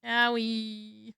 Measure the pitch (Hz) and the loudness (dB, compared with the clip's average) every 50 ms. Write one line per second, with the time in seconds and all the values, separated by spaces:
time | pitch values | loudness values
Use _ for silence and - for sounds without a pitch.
0 | _ 233 233 240 240 240 240 233 226 226 226 220 220 220 214 214 214 214 214 214 | _ 0 2 4 4 4 4 2 0 0 -2 -2 -4 -6 -10 -12 -14 -18 -20 -20
1 | 214 226 220 | -20 -20 -20